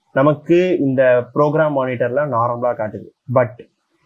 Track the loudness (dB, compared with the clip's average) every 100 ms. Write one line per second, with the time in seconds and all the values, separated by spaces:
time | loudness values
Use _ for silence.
0 | _ 0 0 0 0 2 2 0 0 2
1 | 2 2 0 0 0 2 0 0 -4 -2
2 | -2 -2 -2 -2 -2 -2 -4 -4 -6 -8
3 | -16 _ -2 0 0 -4 -20 _ _ _